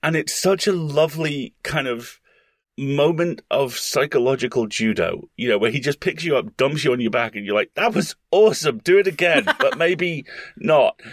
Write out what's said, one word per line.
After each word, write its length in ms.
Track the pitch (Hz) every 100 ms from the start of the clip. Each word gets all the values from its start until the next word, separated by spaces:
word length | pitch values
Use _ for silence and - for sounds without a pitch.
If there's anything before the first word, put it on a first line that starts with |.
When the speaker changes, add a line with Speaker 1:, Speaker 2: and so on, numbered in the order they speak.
Speaker 1:
And 140 | 156 160
it's 160 | -
such 340 | - 190 190 208
a 60 |
lovely 800 | 180 156 143 160 160 156 143 120 _
kind 240 | - 151 131
of 320 | 117 120 - _ _ _ _ _ -
moment 640 | 139 143 156 165 151 120 -
of 280 | 139 131 -
psychological 880 | - 139 143 143 127 131 120 127 107
judo, 640 | - 110 92 85 85 - -
you 100 | 120
know, 100 | 104
where 140 | 113
he 80 | 143
just 220 | 139 143
picks 240 | 185 160 165
you 100 | 131
up, 220 | 107 -
dumps 260 | 139 151
you 80 | 139
on 80 | 123
your 100 | 113
back, 280 | 117 113 104
and 80 | 101
you're 100 | 104
like, 160 | - -
"That 180 | 226
was 240 | 214 - - -
awesome. 500 | 185 214 - 151 113
Do 180 | 170 196
it 100 | 196
again, 380 | 156 175 147 110
Speaker 2:
<laughs> 140 | -
Speaker 1:
but 180 | 139 147
maybe 480 | 170 165 175 156 - - - -
not." 420 | - 151 110 - -